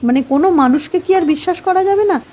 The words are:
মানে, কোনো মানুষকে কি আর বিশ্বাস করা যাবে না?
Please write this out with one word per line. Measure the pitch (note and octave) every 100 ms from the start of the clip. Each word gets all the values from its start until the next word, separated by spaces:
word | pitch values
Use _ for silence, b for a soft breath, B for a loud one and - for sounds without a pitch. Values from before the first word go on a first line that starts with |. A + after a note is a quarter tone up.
মানে, | A#3+ B3+
কোনো | - C#4 F#4
মানুষকে | E4 B3+ C#4+ - F4+
কি | F4+
আর | F#4+
বিশ্বাস | D#4 D4+ - F4
করা | - F#4
যাবে | F#4+ G4+
না? | G#4 C#4+ -